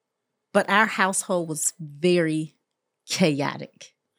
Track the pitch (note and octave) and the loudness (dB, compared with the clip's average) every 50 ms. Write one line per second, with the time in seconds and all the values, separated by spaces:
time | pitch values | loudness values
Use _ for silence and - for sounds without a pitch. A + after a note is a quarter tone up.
0 | _ _ _ _ _ _ _ _ _ _ - G3+ F#3+ - G3 G3+ A3+ G#3+ - - | _ _ _ _ _ _ _ _ _ _ 0 0 2 4 4 4 4 2 2 0
1 | G3+ F#3+ G3 - - - G3 F3 E3+ E3 D#3 D3+ - - - - E3 D3 C#3+ C#3+ | 0 0 0 -2 -2 -2 -2 -2 -2 -4 -4 -4 -4 -6 -6 -8 -12 -14 -6 -2
2 | D#3 F3+ F3 F3 E3 D#3+ D#3 D#3 D#3 D3+ _ _ _ _ _ _ _ _ _ _ | 2 2 4 4 2 2 0 -2 -4 -6 _ _ _ _ _ _ _ _ _ _
3 | _ - - - F#3+ E3 D3 C#3 C#3+ C#3 C3+ C#3 C#3 - _ - - - _ _ | _ -6 -2 2 2 2 2 0 -2 -4 -6 -8 -12 -16 _ -20 -20 -20 _ _
4 | _ _ _ | _ _ _